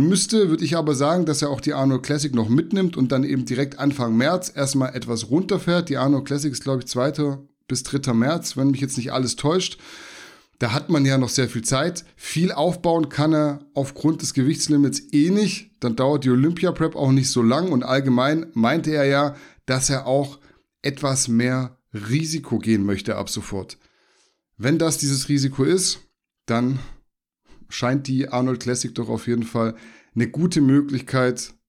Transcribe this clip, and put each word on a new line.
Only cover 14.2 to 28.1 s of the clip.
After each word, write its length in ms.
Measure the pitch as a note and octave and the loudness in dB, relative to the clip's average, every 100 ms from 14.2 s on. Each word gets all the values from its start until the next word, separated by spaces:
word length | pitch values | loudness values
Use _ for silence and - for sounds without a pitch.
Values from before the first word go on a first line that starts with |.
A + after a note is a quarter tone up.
des 100 | D3 | -4
Gewichtslimits 680 | - C3 E3 - D3 C#3 - - | 0 0 0 2 2 2 0 -2
eh 160 | D3 E3 | 2 2
nicht. 400 | G3+ G#3 - - _ | 2 0 -2 -12 _
Dann 160 | B2 A#2 | -4 0
dauert 280 | C3 D3 | 0 2
die 80 | C3 | 2
Olympia-Prep 640 | B2 D3 E3+ F#3 - D#3+ - | 4 2 2 -2 0 -2 0
auch 160 | C#3 | 2
nicht 180 | C3+ C3 | 2 2
so 140 | B2 | 2
lang. 280 | A2+ C#3 F#3 | 2 2 2
Und 120 | C3 | 0
allgemein 640 | B2+ C3 C3+ B2 C3+ D#3+ E3 A#2 | 0 0 2 2 2 0 -2 0
meinte 340 | A2+ E3 D3+ | 2 2 0
er 160 | D3+ C#3 | 2 2
ja, 300 | C#3 D3 C#3 - _ - | 4 2 -2 -18 _ -4
dass 240 | C3 C#3 | -2 0
er 160 | C3+ A#2+ | -2 0
auch 320 | C3+ C#3 - _ _ _ _ | 0 0 -8 _ _ _ _
etwas 460 | C#3 C3+ C#3 C3 - | -8 -4 -2 -2 0
mehr 500 | A#2 B2 B2+ B2+ - _ | 0 2 0 -4 -10 _
Risiko 640 | G#2+ G2+ C#3+ D#3+ D#3+ - A2+ | -14 -4 -2 -2 -6 -4 -4
gehen 300 | A2+ A2 G2+ | 2 2 2
möchte 300 | G2 A2+ G2+ | -2 -4 -6
ab 120 | G2 | -6
sofort. 480 | - - G2 F#2+ - _ _ _ _ _ _ _ _ | -8 -8 -10 -10 -16 _ _ _ _ _ _ _ _
Wenn 220 | A#2 D#3+ | -2 2
das 180 | D#3+ - | 0 0
dieses 320 | C#3+ C3+ C3+ | -2 -2 0
Risiko 340 | C#3+ C3+ C3+ | 0 0 0
ist, 360 | C#3+ F#3 F#3 - - _ _ _ - | 2 2 0 -4 -10 _ _ _ -4
dann 320 | A#2 B2 C3+ - - _ _ _ _ _ - - | 0 0 -2 -6 -16 _ _ _ _ _ -20 -14
scheint 360 | - B2 C#3 | -4 0 0
die 240 | C3+ | 0